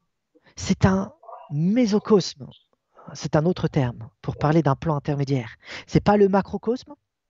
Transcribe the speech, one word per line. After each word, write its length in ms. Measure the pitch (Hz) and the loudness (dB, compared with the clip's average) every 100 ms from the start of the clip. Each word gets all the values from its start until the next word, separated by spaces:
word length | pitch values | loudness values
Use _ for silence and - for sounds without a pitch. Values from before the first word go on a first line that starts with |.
| _ _ _ _ _ - | _ _ _ _ _ -8
c'est 300 | - 190 202 | -4 2 2
un 260 | 190 190 - - - - | 2 -2 -10 -20 -20 -10
mésocosme. 960 | 147 170 226 240 208 - 214 - - 131 - _ _ _ _ - | -2 0 2 2 0 2 2 2 -6 -18 -20 _ _ _ _ -20
C'est 220 | 143 147 156 | -12 -2 0
un 100 | 160 | 2
autre 220 | 185 160 | 0 -2
terme 420 | - 123 117 113 - | -2 -2 -4 -14 -14
pour 160 | - 117 | -10 -2
parler 240 | 147 160 | 0 2
d'un 140 | 147 135 | 2 0
plan 200 | 165 147 | -2 -4
intermédiaire. 600 | - 143 139 139 113 - - - - | -4 -4 -2 -4 -6 -14 -18 -18 -2
C'est 140 | - | 0
pas 180 | - 208 | 4 4
le 120 | 196 | 4
macrocosme, 640 | 196 185 196 - 254 - 294 _ _ _ | 2 -2 -6 -6 -6 -8 -20 _ _ _